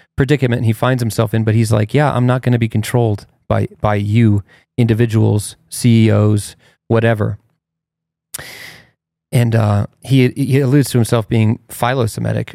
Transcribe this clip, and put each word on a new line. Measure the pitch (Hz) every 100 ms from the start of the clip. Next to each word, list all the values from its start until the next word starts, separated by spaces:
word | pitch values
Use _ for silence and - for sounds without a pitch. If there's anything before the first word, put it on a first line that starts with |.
| _ -
predicament | 139 147 127 123
he | 113
finds | 107 123 127
himself | 113 - 107
in, | 113
but | 110
he's | 110 107
like, | 107 107
"Yeah, | 139 143
I'm | - 123
not | 127
gonna | 123 120
be | 113
controlled | 110 107 123 113 104 - _ _
by, | 107 107 -
by | 107 104
you | 101 110 113 101 - _ _ -
individuals, | 113 110 117 110 110 104 - - _
C | - 120 113 110
E |
Os, | 104 107 104 - - _ _ _
whatever." | 113 113 107 107 101 _ _ _ _ _ _ _ _ _ - - - - - _ _ _ _ _
And, | 135 120
uh, | 113 107 104 104 _
he, | - 135 127
he | - 139 135
alludes | 131 147 139
to | 123
himself | 113 120 107
being | 117 107 117 -
philo-Semitic, | - 120 135 107 - 113 110 110